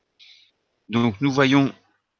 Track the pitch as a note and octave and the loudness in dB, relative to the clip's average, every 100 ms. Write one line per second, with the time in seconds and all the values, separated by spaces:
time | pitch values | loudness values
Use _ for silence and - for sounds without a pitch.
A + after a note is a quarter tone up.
0 | _ _ - _ _ _ _ _ - A#2 | _ _ -20 _ _ _ _ _ -8 -2
1 | A#2+ G2+ C#3 C3 C3+ C#3 C3+ - _ _ | -2 -2 -2 0 2 2 0 -4 _ _
2 | _ _ | _ _